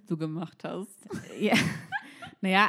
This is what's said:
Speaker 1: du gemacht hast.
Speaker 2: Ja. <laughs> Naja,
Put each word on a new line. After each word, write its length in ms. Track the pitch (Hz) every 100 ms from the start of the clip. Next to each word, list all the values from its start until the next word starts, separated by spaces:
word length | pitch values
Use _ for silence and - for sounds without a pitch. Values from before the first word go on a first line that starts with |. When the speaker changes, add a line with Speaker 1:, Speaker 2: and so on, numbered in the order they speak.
| -
Speaker 1:
du 100 | 160
gemacht 460 | 160 160 - -
hast. 340 | - 175 202 - - - - -
Speaker 2:
Ja. 140 | 214 -
<laughs> 60 | - - - 807 - - 698 -
Naja, 220 | 190 190